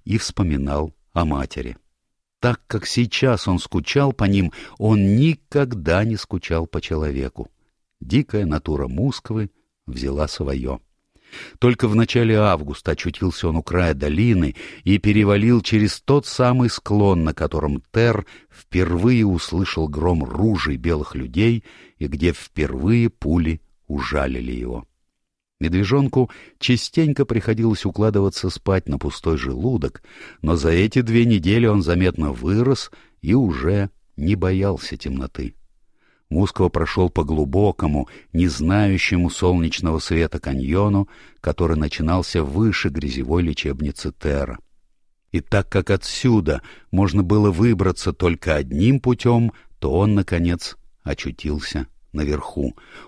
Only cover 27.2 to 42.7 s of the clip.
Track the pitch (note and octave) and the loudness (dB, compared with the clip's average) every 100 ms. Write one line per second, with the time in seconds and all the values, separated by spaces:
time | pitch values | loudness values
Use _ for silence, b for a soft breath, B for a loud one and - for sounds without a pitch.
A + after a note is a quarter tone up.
27.2 | C#3 A2+ G2+ G#2+ A2+ G#2 G2 F2+ G#2+ G2+ | 0 0 0 0 0 0 -2 0 0 2
28.2 | G2 - F#2 - - F#2+ - C#2+ D2+ - | 0 -2 -6 -4 0 0 0 -4 -6 -4
29.2 | - D#2 C2+ B1+ G#2+ A#2+ C#2+ - B B | -2 -2 -2 -4 -2 0 -2 -8 B B
30.2 | B B D2+ E2 D2+ E2 A2 C3 A#2 A#2 | B B -2 0 2 2 2 0 2 4
31.2 | A#2+ G#2 E2 A2+ A#2 G#2 D#2+ F2 F2+ - | 4 4 4 4 4 4 2 2 2 0
32.2 | D2+ B1 C#2+ G#2 B2 C3 - B B _ | -2 -2 0 2 2 0 -4 B B _
33.2 | - A#2+ A2+ C#2 D2+ G2+ G2 - _ - | 0 2 2 0 0 0 -2 -6 _ -4
34.2 | D#2 G2+ F#2 F#2+ G2 F#2 - - D2 C2 | -2 0 0 0 0 -2 -6 -10 -8 -6
35.2 | C2 - B1+ - - _ _ _ _ _ | -6 -8 -10 -12 -20 _ _ _ _ _
36.2 | - D2 G2 - F2+ D#2+ D#2+ - F#2 - | -4 0 0 2 0 2 -2 0 0 0
37.2 | D2+ D#2 C#2+ F2+ G#2 - D2 D2 B1+ B | 0 0 0 2 2 0 -2 -2 -4 B
38.2 | B E2 F2+ - D#2 G2+ G#2 F#2+ - F#2 | B 0 0 0 0 2 2 2 0 0
39.2 | F2 - F2+ F2+ E2 - F2 D#2+ - E2 | 0 0 2 2 0 -2 -2 -2 0 0
40.2 | E2 C#2+ - C2+ C2 F2 G#2 G2 G2+ B | 0 -2 -6 -4 0 0 2 2 0 B
41.2 | B B - D2 E2+ D#2+ D2+ - D#2+ F2+ | B B -4 0 0 0 -2 -2 0 0
42.2 | - F2 D2 D#2 A2 | -2 -2 -2 0 0